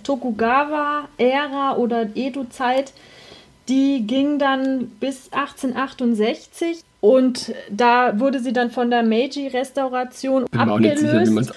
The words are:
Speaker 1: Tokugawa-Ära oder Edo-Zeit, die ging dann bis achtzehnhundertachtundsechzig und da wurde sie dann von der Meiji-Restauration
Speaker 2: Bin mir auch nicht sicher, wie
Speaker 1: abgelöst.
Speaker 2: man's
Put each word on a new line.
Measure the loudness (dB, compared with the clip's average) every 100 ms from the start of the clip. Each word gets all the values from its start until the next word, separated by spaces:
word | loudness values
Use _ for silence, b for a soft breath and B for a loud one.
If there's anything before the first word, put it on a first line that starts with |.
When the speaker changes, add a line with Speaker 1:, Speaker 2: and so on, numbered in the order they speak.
Speaker 1:
Tokugawa-Ära | -4 -4 -2 -2 2 2 0 -2 -2 -4 -6 0 2 2 -2 -2 -2 0
oder | 0 0 -2 -4
Edo-Zeit, | -6 -6 -10 -4 -2 0 -2 B B B B B B _ -2
die | 2 2 0
ging | 0 0 0 0
dann | 0 0 0 -2 -4 -6
bis | -6 -6 -8
achtzehnhundertachtundsechzig | -6 -6 -6 -6 -4 -6 -2 0 2 0 -2 -8 -6 -6 -6 -12 _
und | 4 6 4 -2 -8 -12 -8
da | 0 2 4 2 2
wurde | 0 0
sie | -2
dann | -2 -2
von | -2 0
der | 2
Meiji-Restauration | 2 2 0 -4 -6 -4 -4 -4 -2 -2 -6 -6 -2 0 0
Speaker 2:
Bin | 0
mir | 2
auch | 4
nicht | 4 4
sicher, | 2
wie | 4
Speaker 1:
abgelöst. | 4
Speaker 2:
man's | 2 0